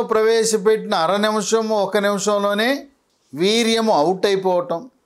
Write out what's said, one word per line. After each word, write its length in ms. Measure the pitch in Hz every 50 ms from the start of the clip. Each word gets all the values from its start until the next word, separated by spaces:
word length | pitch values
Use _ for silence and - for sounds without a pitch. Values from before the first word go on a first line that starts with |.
| 226
ప్రవేశపెట్టిన 920 | - 226 220 220 220 226 226 220 226 214 208 185 220 220 214 185 202 208
అర 180 | 175 160 165 196
నిమిషం, 500 | 208 208 214 214 214 190 185 220 226 220 220 220 208
ఒక 160 | 196 196 214
నిమిషంలోనే 720 | 208 202 202 202 190 190 208 208 202 202 202 202 208 226 247 277 294 - - _ _ _ _ _ _ _ _ 131
వీర్యము 600 | 143 180 202 220 233 233 226 226 226 220 220 185
అవుట్ 300 | 147 147 170 190 180 220
అయిపోవటం, 540 | 202 196 190 185 185 180 175 175 175 170 170 254 262 - _ _